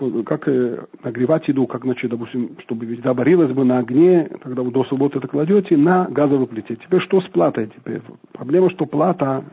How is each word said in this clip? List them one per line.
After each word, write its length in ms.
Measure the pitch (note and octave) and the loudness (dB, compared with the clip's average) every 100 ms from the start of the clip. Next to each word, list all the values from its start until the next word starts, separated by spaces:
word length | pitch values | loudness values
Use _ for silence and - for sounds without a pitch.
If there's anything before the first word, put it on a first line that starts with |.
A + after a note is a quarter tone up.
| C3 A#2 | -4 -4
как, 220 | G#2 D3+ D3+ | -4 -4 -2
э, 380 | B2+ B2 - - - | 0 -2 -4 -12 -12
нагревать 460 | B2 A2+ B2 D#3+ D#3 | -10 -2 0 0 0
еду, 180 | C3+ B2 | 0 -2
как, 160 | A#2+ | -2
значит, 300 | B2+ A#2+ B2 | -6 -4 -6
допустим, 380 | A#2 A2+ B2+ A#2 - | -6 -8 -6 -8 -10
чтобы 260 | - A#2 A#2 | -10 -8 -8
еда 260 | A#2+ C3 | -4 -2
варилась 380 | B2 B2 F3+ D3+ | 0 4 4 4
бы 140 | C3 | 2
на 140 | B2+ B2+ | 2 2
огне, 500 | A#2+ C3 F3 F3+ C#3+ - | 2 4 6 4 2 -6
когда 220 | C3 B2 | -10 -6
вы 80 | B2 | -2
до 140 | B2+ | -2
субботы 340 | B2+ C3+ C#3+ C#3 | -2 0 0 -2
это 80 | C3 | -4
кладёте, 500 | C#3+ D#3 G#3 F#3 D#3 | -2 2 2 4 4
на 300 | D#3+ F#3 F3+ | 4 4 2
газовой 380 | C3+ D3 C3+ B2 | 0 2 2 0
плите. 300 | A2+ - A#2 | -6 -8 -10
Теперь 240 | - F3+ | -2 -2
что 200 | - F#3+ | 0 0
с 40 | |
платой? 420 | F#3 F3 D#3+ - G#2+ | 0 0 0 0 -6
Теперь 360 | - - A#2 A#2 - - | -10 -12 -12 -12 -20 -20
проблема, 360 | - B2 E3+ F#3 | -14 -2 2 2
что 160 | - D3 | 0 -4
плата, 560 | D3 F3 F3 C#3 - - | 0 0 0 -2 -4 -8